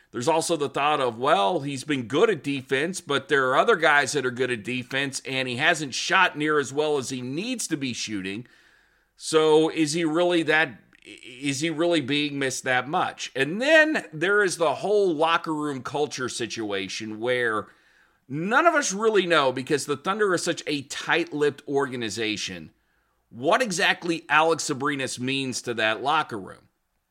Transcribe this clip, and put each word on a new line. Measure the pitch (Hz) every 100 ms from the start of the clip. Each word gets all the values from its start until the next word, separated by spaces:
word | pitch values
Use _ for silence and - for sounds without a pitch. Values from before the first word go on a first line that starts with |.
| _
There's | 117 123
also | 165 160 165
the | 143
thought | 151 143 151
of, | 127 113
well, | 131 180 196 175
he's | 143 139
been | 127 139
good | 113 139 226
at | 170
defense, | 143 139 127 135 165 185
but | - - -
there | 143 131
are | 139
other | 185 170
guys | 156 143 135
that | 143 127
are |
good | 120 127
at | 120
defense, | 101 127 123 135 139 127
and | - 131 131
he | 120
hasn't | 156 165 147
shot | - - 180 180 147
near | 151 151
as | 127
well | 139 151 147
as | 120
he | 127
needs | 123 143 226 247 -
to | 156
be | 135
shooting. | 110 - 104 95 101 123 _ _ _ _ _ _ _
So | - 156 156 156 160
is | 151 151
he | 160
really | 165 156 175 175
that, | 151 156 156 98 _ _
is | - 104 101 123 143 131
he | 165
really | 151 170 170
being | 127 147 147 139
missed | 135 -
that | 131 127 123
much? | 175 117 87 -
And | 127 143 190
then | 269 320 302 262 -
there | 156 175 208
is | 196 156
the | 160
whole | 120 185 208 196
locker | 147 160 170 170
room | 156 147 131
culture | 117 143 147 - 123
situation | - 113 113 107 98 95 - 110 107
where | 120 123 120 110 98 _ _ _ _ _ _
none | 139 175 254 339
of |
us | 320 285
really | 190 220 214
know, | 185 160 135
because | 127 131 147 147
the | 143
Thunder | 190 208 208
are | 170
such | 175 160 -
a | 151
tight-lipped | 131 - - 156 170 147 147 139 -
organization, | 139 139 123 113 98 110 104 - 90 76 _ _ _ _ _ _
what | 113 139 220
exactly | 254 175 180 185 175 165 -
Alex | 151 160 160 -
Abrines | 135 143 143 127 -
means | 123 135 135 117
to | -
that | 113 110 110
locker | 123 160 - 110
room. | 92 - _ _ _ _ _